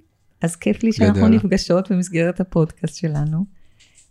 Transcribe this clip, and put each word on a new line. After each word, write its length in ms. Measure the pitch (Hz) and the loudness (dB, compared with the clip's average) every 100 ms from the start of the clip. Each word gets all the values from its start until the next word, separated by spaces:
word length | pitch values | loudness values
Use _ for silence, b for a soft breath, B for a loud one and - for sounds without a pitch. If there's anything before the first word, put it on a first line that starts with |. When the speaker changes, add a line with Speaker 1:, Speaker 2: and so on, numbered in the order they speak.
| _ _ _ - | _ _ _ -6
Speaker 1:
אז 140 | 170 - | -6 -2
כיף 280 | 202 208 | -4 -2
לי 100 | 226 | -2
שאנחנו 280 | 220 208 202 | 2 2 4
Speaker 2:
גדול. 140 | 220 226 | 4 4
Speaker 1:
נפגשות 560 | 202 196 - 175 190 | 2 -2 0 -2 0
במסגרת 480 | 180 175 165 170 175 | -2 -2 -2 -2 -2
הפודקאסט 560 | 180 170 156 - 165 - | -2 0 -2 -2 -8 -6
שלנו. 500 | 165 147 151 160 202 b b b b b b | -6 -2 -2 -2 -4 b b b b b b